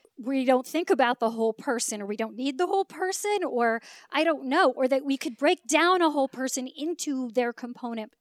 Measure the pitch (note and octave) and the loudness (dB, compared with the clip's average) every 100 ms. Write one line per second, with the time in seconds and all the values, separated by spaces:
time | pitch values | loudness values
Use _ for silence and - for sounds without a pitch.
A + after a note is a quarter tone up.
0 | _ - A#3 C4+ B3+ B3+ B3+ D4+ E4+ C4+ | _ -12 -4 0 4 4 2 -2 0 2
1 | A#3+ C4 A3+ A3+ A3+ A3 - A#3+ - G#3+ | 2 2 -2 0 -2 -2 -4 -2 -2 -4
2 | G3+ G#3+ A3 A3 C4+ C4 F4+ G4 F#4+ D4+ | -6 -4 -4 -4 -4 -2 0 0 -2 -4
3 | F#4 F#4+ G#4 G#4 E4 A#3+ A#3 A3+ - - | -4 -2 -2 0 0 0 2 0 -6 -20
4 | - C#4 D#4+ C#4 C4+ D4+ D#4+ C4 C4 C4+ | -6 0 0 0 0 2 4 4 2 2
5 | C#4 C4+ D#4 A3+ D4 F4+ - D4+ E4+ F#4 | 0 -2 -4 0 2 2 2 2 4 4
6 | D#4+ D4 C4+ B3 C4 - B3+ - D#4 E4+ | 2 2 -2 -2 -6 -4 -8 -6 -6 -4
7 | D4+ C4 B3 A3+ A#3+ A#3+ A#3+ A#3+ A#3+ A3+ | -4 -4 -2 0 -2 -4 -12 -10 -8 -8
8 | G#3+ _ | -10 _